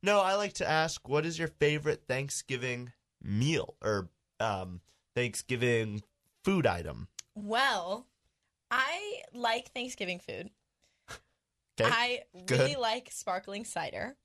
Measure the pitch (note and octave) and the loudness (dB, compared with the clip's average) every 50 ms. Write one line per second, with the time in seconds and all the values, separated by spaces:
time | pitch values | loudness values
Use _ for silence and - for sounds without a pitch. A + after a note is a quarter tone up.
0 | - F#3+ G#3 G3+ F#3+ F#3 G3 G3+ G#3 G3+ - - F#3 - D3+ D#3 D#3+ D#3+ - - | 4 6 6 6 6 4 4 2 0 -2 -2 -4 0 2 4 4 4 2 0 -6
1 | _ B2 C3+ D3+ D#3 E3 E3 D#3+ E3 D3+ - _ D3 D3+ D3+ D3+ D3 D3+ C#3 - | _ 0 0 2 2 0 -2 -2 -4 -4 2 _ 4 4 4 4 2 0 0 0
2 | _ - B2+ C3 C#3 C#3 - - - - D#3+ A#2+ A#2+ B2+ B2 A#2+ B2 A#2+ - _ | _ -2 -2 -2 -2 -4 -6 -8 -6 -4 -4 -4 -2 -4 -4 -6 -8 -12 -14 _
3 | _ _ _ _ - - G2+ G#2 B2 D3 E3 C#3+ - - - _ - G#2+ G#2+ G2+ | _ _ _ _ -6 0 2 2 4 4 2 0 0 -4 -10 _ 0 0 0 0
4 | F#2 F2 _ _ _ _ _ _ A2 A2+ G2+ F#2+ F#2+ F#2 F2+ F2+ _ _ _ _ | 0 -6 _ _ _ _ _ _ -2 -2 -2 -2 -6 -8 -12 -14 _ _ _ _
5 | _ _ _ B2 B2 A#2+ G#2 - - - C3 A#2+ A#2+ B2 A#2+ A2+ A2+ A2 G#2 G#2 | _ _ _ -2 -2 0 -2 -8 -4 -4 -2 0 2 4 4 2 2 0 -4 -8
6 | - _ _ _ _ _ _ _ _ F#3+ G3 F#3 C#3+ A2+ F2 F2 E2 D#2 C#2 A1+ | -8 _ _ _ _ _ _ _ _ 2 2 4 4 4 2 2 -4 -8 -10 -10
7 | - - _ - - _ _ G#3+ G3+ G3+ G#3+ A#3+ C4+ C4+ A#3 G3 E3+ F3+ G3 A#3 | -12 -14 _ -20 -20 _ _ -12 -6 -2 0 2 2 2 2 0 -2 -4 -6 -8
8 | B3+ _ _ _ _ _ _ _ _ _ _ _ _ _ A#3 B3+ C4 C#4 E4 F#4 | -8 _ _ _ _ _ _ _ _ _ _ _ _ _ 0 2 2 2 0 -4
9 | G#4 G#4 G#4+ - - - - A#3+ A#3+ A3+ A3+ A#3+ B3+ - _ B3+ A#3+ B3+ B3 - | -4 -8 -8 -10 -12 -16 -10 -2 0 0 0 0 -2 -6 _ -8 -8 -8 -6 -6
10 | G3+ F3+ F3+ F3+ - - - F#2 F3 G#3 _ _ _ _ _ _ _ _ _ _ | -4 -4 -4 -6 -8 -10 -10 -10 -10 -14 _ _ _ _ _ _ _ _ _ _
11 | _ - - - _ _ _ _ _ _ _ _ _ _ _ - A2+ A3+ A#3 A3+ | _ -18 -18 -18 _ _ _ _ _ _ _ _ _ _ _ 2 2 4 4 4
12 | A#3 B3 B3 A#3+ - _ _ F3+ F#3 F#3 B2+ B2+ - - - C4+ A#3+ A3+ A3 B3+ | 2 0 0 -4 -8 _ _ -14 -4 0 2 4 4 2 2 0 0 0 0 -2
13 | - - - - - - F3+ F#3 F#3+ - G3+ G3+ A#3 G#3+ - F#3 D3+ - - F#2 | -6 -12 -14 -10 -6 -4 -4 -4 -6 -8 -10 -10 -10 -8 -6 -6 -6 -6 -6 -8
14 | - A#3+ C#4 _ _ | -8 -8 -10 _ _